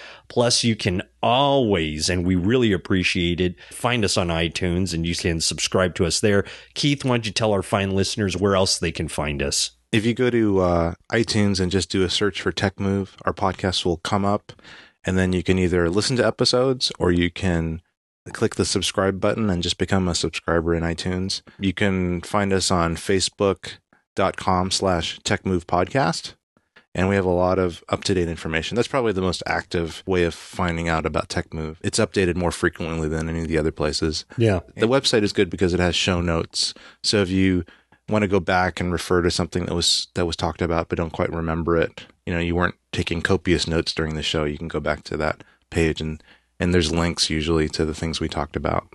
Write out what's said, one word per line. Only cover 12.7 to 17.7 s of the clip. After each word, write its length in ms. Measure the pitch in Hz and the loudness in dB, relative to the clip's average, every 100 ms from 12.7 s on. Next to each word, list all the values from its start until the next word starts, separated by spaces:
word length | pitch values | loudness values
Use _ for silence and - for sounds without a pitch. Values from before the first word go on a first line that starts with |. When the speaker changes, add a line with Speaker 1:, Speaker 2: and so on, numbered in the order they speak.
| - | 0
Speaker 2:
Move, 340 | 98 98 95 - | -2 -2 -6 -6
our 100 | - | -6
podcast 520 | - 98 90 98 - 92 | -2 -2 0 -2 0 -2
will 100 | 82 | -2
come 280 | - 104 101 | -2 -2 0
up, 260 | 104 - - - - - _ - | -2 -6 -20 -20 -20 -20 _ -2
and 120 | 92 | 2
then 140 | 92 | 2
you 100 | 92 | 2
can 160 | 85 92 | 2 2
either 320 | 90 87 85 | 2 2 2
listen 280 | 95 - 123 | 2 0 2
to 100 | 107 | 0
episodes 640 | - 123 123 131 127 - - | 2 2 2 2 0 -4 0
or 140 | 90 | 2
you 180 | 87 87 | 2 0
can 500 | - 95 85 82 | 0 0 0 -2